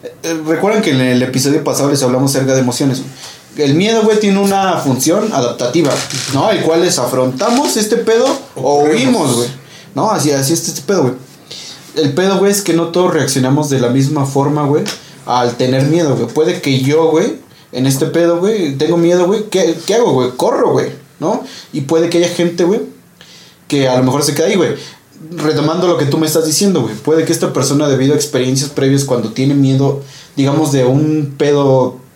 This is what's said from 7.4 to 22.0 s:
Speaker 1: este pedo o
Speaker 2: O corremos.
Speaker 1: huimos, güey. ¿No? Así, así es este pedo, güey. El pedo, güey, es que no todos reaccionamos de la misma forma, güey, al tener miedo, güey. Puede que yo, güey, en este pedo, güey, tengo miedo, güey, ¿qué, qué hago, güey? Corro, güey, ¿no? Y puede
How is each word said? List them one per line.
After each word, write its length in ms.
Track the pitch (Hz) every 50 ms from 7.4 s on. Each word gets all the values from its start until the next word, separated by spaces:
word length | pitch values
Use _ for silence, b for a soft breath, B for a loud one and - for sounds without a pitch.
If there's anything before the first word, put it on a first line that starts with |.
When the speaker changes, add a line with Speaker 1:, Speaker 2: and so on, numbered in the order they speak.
| 202 233 240 269 294 285 -
Speaker 1:
este 200 | 226 208 - 233
pedo 280 | 240 - 226 226 233 254 269 - - - - -
o 60 | -
Speaker 2:
O 200 | 135 147 143 147
corremos. 180 | 147 151 160 233
Speaker 1:
huimos, 320 | 262 262 240 214 156 131 120
güey. 140 | 120 120 120 - - B B B B B B -
¿No? 160 | 135 170 220
Así, 180 | 208 160 135 156
así 220 | 143 135 135 135
es 160 | 165 143 - 170
este 140 | - -
pedo, 200 | - - 202 180
güey. 120 | 147 123 117 - - - - - B B B B B B B B B B -
El 160 | 151 156 135
pedo, 260 | 135 170 185 196 196 180
güey, 140 | 196 202
es 100 | 202 202
que 120 | - 170 160
no 140 | 165 170 165
todos 240 | 170 180 180 170
reaccionamos 560 | 160 156 131 - - 135 127 127 139 151 151 139
de 100 | 139 120
la 80 | 120 120
misma 360 | 123 135 135 143 151 147 139
forma, 400 | 135 - 139 139 143 147 151 147
güey, 180 | 135 147 160 202 - B B B B B B -
al 300 | - 120 123 120 120 117
tener 260 | - 127 123 131 135 135
miedo, 300 | 151 160 175 165 147 131
güey. 140 | - 117 113
Puede 320 | - 151 156 180 180 -
que 180 | - 143 131 135
yo, 240 | 131 139 147 160 165 160
güey, 280 | 151 165 196 269 - - - B B B B B
en 160 | - 127 131 135
este 180 | 135 - 160
pedo, 320 | 139 139 165 170 170 170 170
güey, 380 | 180 208 226 208 175 143 139 135
tengo 180 | 151 165 175
miedo, 300 | 170 170 170 175 180 175
güey, 200 | 175 214 220 208 -
¿qué, 260 | - 190 175 165 165 160 -
qué 100 | - 202
hago, 180 | 233 247 190
güey? 180 | 139 131 123 - -
Corro, 340 | - 170 214 277 330 254 165
güey, 220 | - - - - - - - - - -
¿no? 240 | 139 170 226 269 B B B B B B
Y 80 | - 151
puede 280 | 135 139 165 160